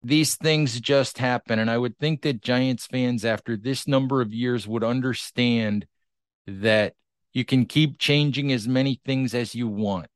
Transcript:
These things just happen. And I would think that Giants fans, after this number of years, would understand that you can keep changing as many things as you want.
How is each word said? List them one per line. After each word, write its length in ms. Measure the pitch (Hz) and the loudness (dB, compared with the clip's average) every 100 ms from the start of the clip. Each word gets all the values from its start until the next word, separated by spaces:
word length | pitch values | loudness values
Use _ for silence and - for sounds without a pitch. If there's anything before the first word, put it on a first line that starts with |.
These 320 | 120 156 151 | 2 2 2
things 460 | - 156 156 147 120 | 0 2 2 2 -2
just 400 | 117 139 127 - | 2 2 2 -2
happen. 400 | 127 123 - 110 | -2 -2 -2 0
And 100 | 110 | 2
I 80 | 117 | 0
would 220 | 123 107 | -2 -2
think 240 | 147 156 | -2 -2
that 180 | 156 120 | -2 -4
Giants 460 | - 127 131 123 - | 0 0 2 -2 -4
fans, 360 | 127 123 120 | -2 -2 0
after 320 | 113 107 - 113 | -2 -2 -4 -6
this 320 | 117 131 - | -4 -4 0
number 320 | 135 135 135 | 0 2 0
of 140 | 113 | 0
years, 340 | 113 123 120 101 | -2 -2 -2 -2
would 160 | 113 | -2
understand 1000 | 113 123 127 117 - - 120 117 107 104 - _ _ _ _ _ - | 0 0 -2 -4 -6 0 2 2 0 -2 -4 _ _ _ _ _ -14
that 480 | 98 107 107 101 _ _ _ _ | -2 2 2 2 _ _ _ _
you 140 | 127 120 | -6 2
can 220 | 131 117 | 2 2
keep 320 | - 156 - | 2 2 2
changing 520 | - 143 147 127 139 | 2 2 2 0 -2
as 160 | 127 104 | -2 0
many 320 | 131 135 131 - | 0 0 -2 -2
things 300 | 131 127 120 | -2 0 -2
as 180 | 120 | -4
you 140 | 117 117 | -4 -4
want. 400 | 101 104 95 73 | -2 -2 -2 -6